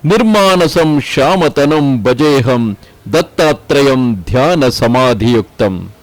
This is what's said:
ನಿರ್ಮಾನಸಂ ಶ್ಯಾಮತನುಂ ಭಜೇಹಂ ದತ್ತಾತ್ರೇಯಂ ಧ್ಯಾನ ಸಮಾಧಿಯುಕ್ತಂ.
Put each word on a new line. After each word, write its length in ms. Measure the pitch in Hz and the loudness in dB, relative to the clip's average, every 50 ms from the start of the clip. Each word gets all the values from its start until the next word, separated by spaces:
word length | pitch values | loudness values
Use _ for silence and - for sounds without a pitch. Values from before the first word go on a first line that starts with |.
| - | 0
ನಿರ್ಮಾನಸಂ 960 | 151 196 240 254 220 214 208 196 190 185 180 170 160 - 175 165 156 151 143 | 0 0 2 2 2 2 2 2 2 2 2 0 0 0 0 0 2 0 -2
ಶ್ಯಾಮತನುಂ 1000 | 127 - - - 131 147 185 185 170 147 - 147 139 143 156 156 147 139 135 120 101 | -2 -4 -2 -2 0 0 0 0 0 -2 0 0 0 0 0 0 0 0 -2 0 0
ಭಜೇಹಂ 720 | 127 123 117 151 151 143 135 117 127 127 120 117 110 98 - - - - _ _ - 104 | -2 0 2 2 2 2 2 0 0 0 0 -2 -4 -6 -8 -14 -20 -20 _ _ -4 -2
ದತ್ತಾತ್ರೇಯಂ 1000 | 156 170 - - - 170 156 147 - - - 123 143 143 139 131 131 127 120 113 | -2 -2 -4 -4 -2 0 0 0 -2 -4 -2 0 2 2 2 2 2 0 -2 -2
ಧ್ಯಾನ 540 | 95 85 - 101 127 135 160 180 160 139 127 | -4 -6 -4 -2 0 0 0 0 2 0 0
ಸಮಾಧಿಯುಕ್ತಂ. 1200 | - - - 117 120 127 131 127 120 107 107 117 120 113 104 - _ - 113 101 95 87 90 95 101 - | 0 0 -2 0 0 2 2 0 0 0 0 0 0 0 -2 -4 _ -4 -2 -2 -2 -6 -10 -14 -18 -20